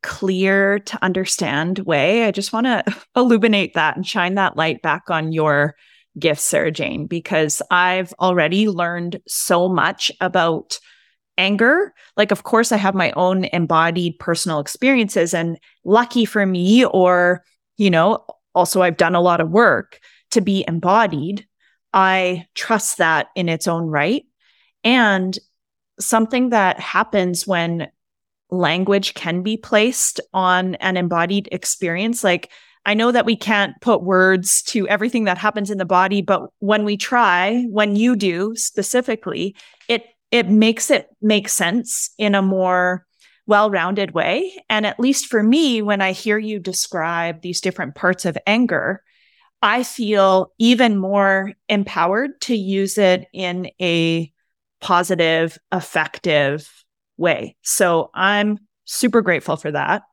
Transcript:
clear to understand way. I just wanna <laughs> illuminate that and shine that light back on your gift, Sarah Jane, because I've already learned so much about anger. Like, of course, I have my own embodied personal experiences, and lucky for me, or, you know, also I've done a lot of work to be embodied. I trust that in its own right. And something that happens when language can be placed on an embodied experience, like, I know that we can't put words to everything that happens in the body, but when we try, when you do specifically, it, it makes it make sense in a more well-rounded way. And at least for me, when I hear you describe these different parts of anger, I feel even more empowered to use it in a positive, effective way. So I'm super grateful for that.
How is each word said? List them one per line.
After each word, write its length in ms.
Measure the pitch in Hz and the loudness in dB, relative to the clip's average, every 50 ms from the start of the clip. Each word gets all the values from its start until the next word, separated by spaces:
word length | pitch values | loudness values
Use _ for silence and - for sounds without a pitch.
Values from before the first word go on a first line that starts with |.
| - | -10
clear 760 | - - - - 190 190 185 190 190 196 196 196 196 202 208 | -12 -10 -6 -4 -2 -2 0 2 2 2 2 2 2 0 0
to 180 | 202 - - 220 - | -4 -8 -8 -4 -2
understand 760 | 185 180 185 190 185 - - 196 139 127 143 156 170 185 196 | -2 0 -2 -2 -4 -4 -4 -2 -2 -2 -2 -2 -2 -4 -4
way. 440 | 190 - 165 147 131 160 202 233 233 | -2 -2 0 0 2 2 2 2 0
I 60 | 214 | 0
just 220 | 190 - 196 - - | -2 -4 -6 -6 -4
wanna 320 | 220 233 262 240 196 - - 202 - | -2 -2 0 0 -2 -2 -4 -6 -8
<laughs> 180 | - _ _ | -14 _ _
illuminate 580 | 247 247 254 233 226 190 233 214 202 190 - _ | 2 4 4 4 4 4 4 2 2 0 -2 _
that 220 | - 156 156 - | 0 0 0 -2
and 100 | - 185 | -4 -8
shine 280 | - - 208 175 175 190 | -6 -2 -2 -2 0 0
that 220 | 202 196 175 - | 0 0 -2 0
light 260 | - 160 160 147 - _ | -2 -2 -2 -2 -4 _
back 280 | 165 151 160 _ - | -4 -4 -4 _ -4
on 220 | 175 160 156 160 160 | -4 -4 -2 -2 -2
your 420 | 160 156 156 147 143 147 151 147 _ _ _ _ _ _ _ _ - | 0 0 2 2 2 0 0 -2 _ _ _ _ _ _ _ _ -2
gift, 220 | 147 165 147 147 | 0 0 0 0
Sarah 300 | - - - - 147 160 | -2 -2 0 0 0 0
Jane, 360 | 151 - - - - - 147 | -2 -4 -6 -6 -6 -8 -8
because 560 | - - 170 165 - 202 160 160 151 - - - _ | -6 -8 -8 -6 -4 -2 0 0 0 -2 -6 -4 _
I've 420 | 180 180 180 180 180 185 185 175 - _ | 0 2 2 2 0 -2 -4 -6 -6 _
already 480 | - 185 180 175 156 156 170 196 220 214 | 0 0 2 2 2 2 2 0 0 0
learned 520 | 196 170 175 170 175 175 175 175 170 - _ | 0 -2 -4 -4 -4 -6 -8 -8 -10 -10 _
so 420 | _ - - - - 180 175 175 180 | _ -8 -6 -2 0 2 2 2 2
much 440 | 185 175 - 165 196 - - - - _ | 2 0 0 0 -2 -2 -6 -6 -4 _
about 580 | 196 180 180 185 165 170 170 - - _ - - _ _ _ _ _ _ _ _ _ _ _ - | -4 -2 0 0 0 0 0 -4 -6 _ -12 -14 _ _ _ _ _ _ _ _ _ _ _ -2
anger. 560 | 185 190 202 196 220 240 285 339 415 - _ _ _ _ _ | 0 0 2 2 4 2 4 2 0 -4 _ _ _ _ _
Like, 140 | - 208 202 208 | 0 0 0 0
of 100 | 185 - | -4 -2
course, 300 | - - 220 233 - 240 | 0 2 2 2 2 0
I 40 | |
have 180 | 208 196 190 196 | 0 2 0 0
my 180 | 190 175 160 - | 2 0 0 0
own 320 | - 180 180 190 185 185 - - | 0 0 2 2 0 -2 -2 -2
embodied 680 | 175 170 151 170 160 160 170 170 175 175 170 165 _ | -2 0 2 2 2 2 2 0 -2 -2 -4 -4 _
personal 420 | - - 170 160 - 185 160 151 | -4 -4 -2 -2 -2 -4 -4 -4
experiences, 720 | 147 156 - - - 262 277 254 226 202 - 208 170 175 - | -4 -6 -8 -2 0 2 2 2 0 0 0 0 0 0 0
and 260 | 175 170 170 165 - _ _ _ _ _ | -2 -2 -4 -6 -8 _ _ _ _ _
lucky 400 | 175 196 226 240 240 - 247 226 | 2 2 2 2 2 0 0 0
for 180 | 202 - 214 202 | 0 0 0 0
me, 400 | 196 185 180 175 185 214 240 262 | 0 0 0 2 4 6 6 6
or, 580 | - - 190 185 180 180 175 180 175 180 180 _ _ _ _ _ _ _ _ | 4 4 4 4 4 4 4 4 2 0 0 _ _ _ _ _ _ _ _
you 120 | 214 196 | 2 2
know, 340 | 175 165 165 190 220 - _ _ - _ _ _ _ | 4 4 4 2 2 -2 _ _ -20 _ _ _ _
also 280 | 180 180 175 - 202 180 | 0 0 2 2 2 2
I've 160 | 175 170 - | 2 2 2
done 160 | 175 165 180 | 2 2 2
a 60 | 175 | 2
lot 200 | 175 180 175 170 | 2 2 2 2
of 100 | 156 160 | 0 0
work 480 | 165 208 240 208 147 110 - _ - _ _ - _ _ _ _ - | 2 4 4 4 4 2 -2 _ -16 _ _ -20 _ _ _ _ -2
to 100 | 240 196 | 0 0
be 220 | 170 196 190 - - | 2 0 0 0 -2
embodied. 760 | 165 165 - 180 190 220 226 202 175 147 139 170 196 202 - _ _ _ _ _ _ _ _ _ - | -4 -2 0 2 2 4 2 2 0 -4 -6 -6 -8 -10 -12 _ _ _ _ _ _ _ _ _ 0
I 520 | 196 190 190 190 190 185 180 180 170 170 _ _ | 2 4 4 4 2 0 0 -2 -4 -8 _ _
trust 440 | - - - 226 208 - - - - | -12 -4 -2 -2 -2 0 -4 -2 0
that 300 | 180 160 160 151 131 - _ | 2 2 2 2 0 -2 _
in 140 | - 180 170 | -4 -2 -2
its 180 | 165 156 - | -2 -2 -2
own 200 | 196 170 165 170 | -2 -2 -2 -2
right. 380 | 160 151 147 143 170 226 294 - _ _ _ _ _ _ _ _ _ _ _ _ | -2 -2 0 0 0 -2 -4 -4 _ _ _ _ _ _ _ _ _ _ _ _
And 540 | 220 247 262 240 214 196 190 185 185 185 196 _ _ _ _ _ _ _ _ _ _ _ _ | 2 4 4 4 4 2 0 -2 -4 -6 -8 _ _ _ _ _ _ _ _ _ _ _ _
something 520 | - - - 226 226 220 247 254 254 254 | -6 0 0 0 0 2 0 -2 0 2
that 280 | 233 220 196 185 - - | 2 2 2 2 0 -2
happens 680 | - - - 180 - - - 208 185 180 180 170 - | -6 -4 -2 -2 -2 0 0 0 0 0 -2 -4 -4
when 420 | - 190 170 170 170 170 170 160 - _ _ _ _ _ _ _ _ _ _ _ _ | -2 -2 -2 -2 -2 -4 -6 -8 -10 _ _ _ _ _ _ _ _ _ _ _ _
language 640 | - 185 175 147 156 175 190 190 202 196 196 - - | -4 -2 0 0 0 0 0 2 0 0 0 -2 -8
can 280 | - - 170 165 180 180 | -8 -6 -4 -4 -4 -4
be 140 | 214 214 | -4 -6
placed 640 | 220 - - - 214 214 240 254 - - - - - - _ _ | -6 -6 0 2 2 2 2 0 -2 -4 -4 -4 -6 -12 _ _
on 400 | 185 190 185 180 180 185 185 180 | -2 0 2 2 2 0 -2 -6
an 220 | - - 185 185 180 | -4 -4 -4 -2 -2
embodied 500 | 175 175 170 170 165 175 196 202 202 - | -2 -2 0 -2 -2 0 -2 -2 -4 -4
experience, 720 | - 180 - - - - - 175 165 175 202 226 240 240 - | -10 -8 -6 -6 -8 -6 -4 -4 -4 -2 -2 -4 -4 -2 0
like, 280 | 202 175 175 - - - - _ _ _ _ _ | 0 0 0 -2 -10 -20 -20 _ _ _ _ _
I 100 | 196 208 | -2 0
know 180 | 214 226 240 247 | 2 2 2 2
that 120 | 247 - | 2 2
we 120 | 220 226 | 2 0
can't 440 | - - - 220 208 202 190 - _ | -2 0 0 0 2 0 0 -4 _
put 220 | - 240 226 170 175 | 0 2 2 2 2
words 580 | 180 190 185 185 190 190 185 180 - - - - | 2 2 4 4 4 4 2 0 0 -2 -2 -2
to 240 | - - 233 196 - | -2 -4 -2 0 0
everything 360 | 202 202 208 247 240 240 220 | 0 0 0 -2 -2 -2 0
that 140 | 202 180 180 | 0 -2 0
happens 320 | 175 214 208 214 202 190 | -2 -2 -2 -2 -6 -6
in 80 | 214 196 | -4 -6
the 60 | 185 | -4
body, 360 | 165 190 180 185 190 196 202 | 0 2 2 2 2 2 -2
but 300 | 180 - 196 175 - - _ _ | 0 0 0 -2 -2 -6 _ _
when 260 | - 196 214 214 214 | -2 0 0 0 0
we 120 | 208 208 | -2 -4
try, 680 | 208 - - 254 247 240 202 180 175 180 196 226 247 247 240 | -4 -4 -2 0 2 2 4 4 2 2 0 0 -2 -2 -2
when 240 | 190 208 214 208 202 | 0 0 0 2 2
you 220 | 202 220 247 247 | 2 2 2 2
do 400 | 208 196 190 170 170 190 214 226 | 2 0 -2 0 -2 -4 -6 -4
specifically, 960 | 226 - - _ - 196 - - 247 247 - 226 220 - 190 - - 165 202 196 _ - - _ _ _ _ | -6 -8 -6 _ -4 -6 -2 -2 -2 0 0 -4 -6 -6 -8 -6 -6 -6 -6 -8 _ -20 -20 _ _ _ _
it, 160 | 233 226 233 - _ _ _ _ - | -4 -4 -4 -10 _ _ _ _ 0
it 160 | 240 220 175 | 0 2 4
makes 420 | 202 214 220 220 226 220 - - | 4 4 6 4 2 0 0 0
it 160 | 285 - - _ _ _ | 0 0 0 _ _ _
make 280 | - 214 214 208 196 208 | 0 0 0 0 0 -2
sense 600 | - - 190 170 175 247 233 - - - - - _ _ | -4 -2 -2 0 0 -2 -4 -4 -8 -8 -8 -10 _ _
in 160 | 214 208 202 | -2 0 2
a 80 | 202 190 | 2 2
more 640 | 190 190 190 185 185 180 180 180 180 180 180 _ _ _ _ _ _ _ _ _ | 2 0 0 2 2 2 2 2 0 0 -4 _ _ _ _ _ _ _ _ _
well-rounded 640 | - 208 208 214 214 202 185 254 240 226 202 196 190 160 | 2 4 4 4 2 0 0 -2 -2 -2 -2 -2 -2 -2
way. 400 | 170 151 151 180 254 370 370 381 381 - _ | -2 0 0 0 -2 -4 -6 -8 -14 -8 _
And 160 | 220 214 208 | -2 -2 -2
at 140 | 208 - - | -2 -4 -2
least 280 | 240 262 277 - - | 0 0 0 0 -4
for 180 | - - 226 214 | -2 -2 0 2
me, 360 | 220 247 311 330 285 240 220 | 4 4 4 2 2 0 0
when 200 | 214 202 208 196 | 0 -2 0 0
I 100 | 196 190 | 0 -2
hear 280 | 185 - - 220 208 214 | -2 -4 -2 -2 -2 -2
you 200 | 220 214 214 202 | -2 -4 -8 -8
describe 800 | 170 190 180 - - - - 180 160 165 170 170 170 170 165 160 | -8 -8 -6 -6 -6 -6 -6 -6 -4 -4 -2 -4 -4 -4 -6 -8
these 200 | _ 175 175 - | _ -8 -8 -4
different 340 | - 185 180 - 180 131 147 | -4 -6 -6 -4 -8 -10 -10
parts 300 | - - 180 185 185 - | -2 -2 -2 -2 0 -4
of 120 | 190 156 - - - | -6 -6 -4 -2 -2
anger, 540 | 208 226 254 233 180 147 - - 196 - _ _ _ _ _ _ _ _ _ _ _ _ - | 0 0 2 0 0 -2 -2 -4 -6 -8 _ _ _ _ _ _ _ _ _ _ _ _ 0
I 220 | 208 214 247 254 | 0 0 0 -2
feel 680 | - - - 240 208 208 202 190 190 190 190 185 - _ _ | -6 -8 -8 -4 0 2 4 4 4 4 2 0 -2 _ _
even 400 | 220 233 247 233 254 233 208 196 | 4 4 4 4 4 2 2 0
more 540 | 190 190 196 202 196 196 190 190 190 196 - _ _ _ | -2 0 0 2 2 2 2 0 -2 -4 -10 _ _ _
empowered 720 | 208 208 196 202 - 185 165 175 190 220 262 285 277 _ - | -2 -2 -2 -2 -2 -2 0 0 0 0 -2 -4 -6 _ -6
to 140 | - 247 | -4 -2
use 420 | 220 190 185 196 196 196 190 - 214 | -2 -2 -2 -2 -2 -2 -2 0 2
it 300 | 208 185 185 185 - _ _ | 4 4 2 2 -2 _ _
in 380 | - 190 180 175 180 185 - _ _ | -8 -6 -6 -6 -6 -8 -10 _ _
a 520 | 180 180 170 170 165 165 165 165 165 156 _ _ _ _ _ _ _ _ _ _ | -2 0 0 2 2 2 0 -2 -4 -6 _ _ _ _ _ _ _ _ _ _
positive, 760 | - - 190 175 180 175 190 170 170 165 160 165 165 165 - - _ _ | -4 0 2 2 2 0 0 0 2 2 2 0 0 -2 -4 -10 _ _
effective 960 | - 185 175 - - 170 156 - _ - _ 180 156 147 143 139 143 156 151 - _ _ _ _ _ _ _ _ _ | -8 -8 -8 -4 -4 -4 -4 -4 _ -8 _ 0 2 2 2 2 -2 -4 -8 -14 _ _ _ _ _ _ _ _ _
way. 400 | _ 160 175 151 90 - - - _ _ | _ -2 0 0 -2 -4 -12 -14 _ _
So 480 | - - - 202 180 170 165 - - _ | -6 0 0 2 2 2 0 0 -4 _
I'm 460 | - 180 190 208 208 208 214 214 208 _ _ _ _ _ | -2 0 0 2 2 0 0 -2 -4 _ _ _ _ _
super 360 | - - - - 247 202 240 214 | -12 -8 -2 -2 2 2 2 2
grateful 340 | 175 175 147 - - 151 | 2 -2 -2 -2 -4 -6
for 140 | 156 - 151 | -4 -4 -6
that. 320 | 147 143 139 143 170 208 - _ | -4 -4 -2 -2 -2 -4 -4 _